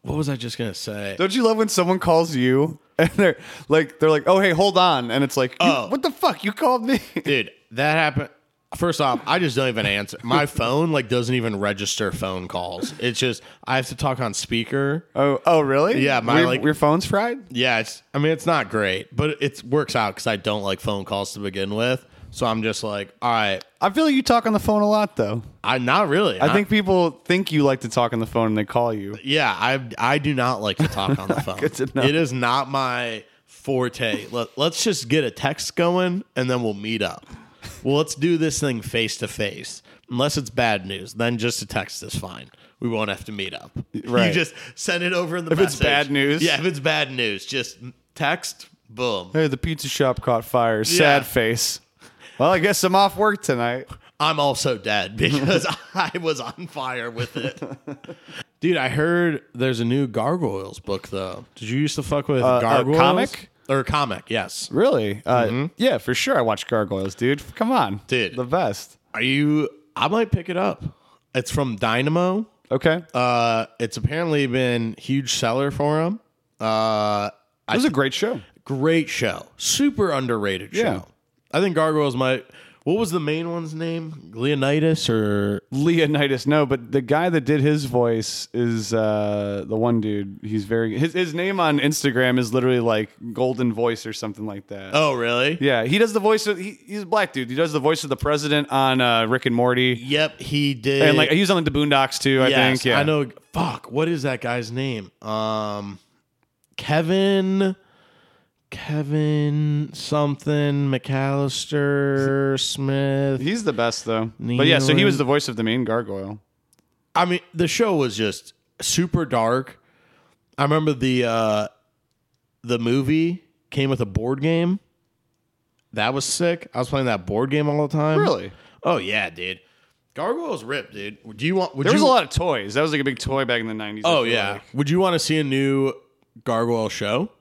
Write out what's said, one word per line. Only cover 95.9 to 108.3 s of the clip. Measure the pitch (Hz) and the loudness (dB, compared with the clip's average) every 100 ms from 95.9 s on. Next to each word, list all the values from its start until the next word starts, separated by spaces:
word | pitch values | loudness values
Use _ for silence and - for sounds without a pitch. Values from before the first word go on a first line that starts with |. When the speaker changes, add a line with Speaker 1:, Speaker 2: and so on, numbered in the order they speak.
| 190 | 4
Speaker 2:
does | 226 | 4
the | 208 | 4
voice | 202 220 214 | 2 2 2
of, | 190 | -4
he, | 190 - 143 | -6 -12 -12
he's | 208 | -10
a | 185 | -2
black | 214 190 | 0 0
dude. | 139 120 | -2 -4
He | 131 | 0
does | 165 | 0
the | 151 | 2
voice | 139 165 | 2 0
of | 147 | -2
the | 143 | -2
president | 147 147 147 143 143 | 0 0 2 0 2
on, | 135 135 131 | 2 2 4
uh, | 123 113 113 | 4 4 2
Rick | 127 131 | 0 0
and | 117 | 2
Morty. | 123 123 127 120 | 2 4 2 0
Speaker 1:
Yep, | 127 143 156 - | -2 0 0 -4
he | 131 147 143 | -4 -2 0
did. | 131 120 139 | -2 -2 4
Speaker 2:
And, | 151 151 | 4 6
like, | 156 | 4
he | 160 | 4
was | 190 | 4
on, | 190 | 2
like, | 156 | 2
the | 143 | 0
Boondocks | 147 139 135 - | 2 2 2 0
too, | 139 135 | 2 4
I | 131 | 4
Speaker 1:
Yes, | 135 131 131 | 4 4 2
Speaker 2:
think. | 127 | 2
Yeah. | 120 | 2
Speaker 1:
I | |
know. | 147 151 135 - _ | 4 2 -2 -8 _
Fuck, | 165 170 113 - | -4 -4 -4 -6
what | 127 160 | -2 0
is | 165 | 0
that | 135 123 | -2 -4
guy's | 120 120 113 | -4 -4 -4
name? | 120 135 117 95 _ | -6 -4 -4 -8 _
Um, | 107 107 110 110 107 104 101 98 _ _ _ _ _ _ _ - | -6 -2 -2 -2 -4 -6 -8 -14 _ _ _ _ _ _ _ -14
Kevin, | - 151 165 190 196 196 190 196 196 190 _ _ _ _ _ | -2 0 2 2 2 2 2 0 0 -2 _ _ _ _ _